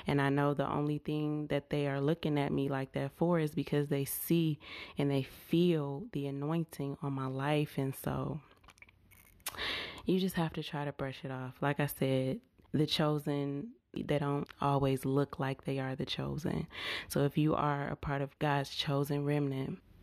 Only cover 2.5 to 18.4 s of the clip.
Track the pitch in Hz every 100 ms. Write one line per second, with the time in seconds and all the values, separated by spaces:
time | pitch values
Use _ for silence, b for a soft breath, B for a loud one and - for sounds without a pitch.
2.5 | 143 139 135 135 139 139 - 170 170 151
3.5 | - 139 147 143 139 139 - - 170 160
4.5 | 147 B B B - 143 139 131 - -
5.5 | 165 175 160 143 139 233 147 139 139 143
6.5 | 165 160 - 139 139 143 135 131 131 139
7.5 | 151 147 - 135 135 147 135 131 156 -
8.5 | - - - - _ _ - - - -
9.5 | B B B B B - 185 185 175 160
10.5 | - 151 147 147 - 135 131 139 131 127
11.5 | - 139 143 143 - 135 131 131 220 -
12.5 | - - 131 151 - 151 151 147 143 143
13.5 | 143 233 - _ - - 147 143 143 -
14.5 | - 143 139 139 135 135 135 139 - 135
15.5 | 139 - 135 131 135 135 - 135 139 -
16.5 | - 156 B B B B - 143 - 151
17.5 | - 147 143 143 151 - 139 139 -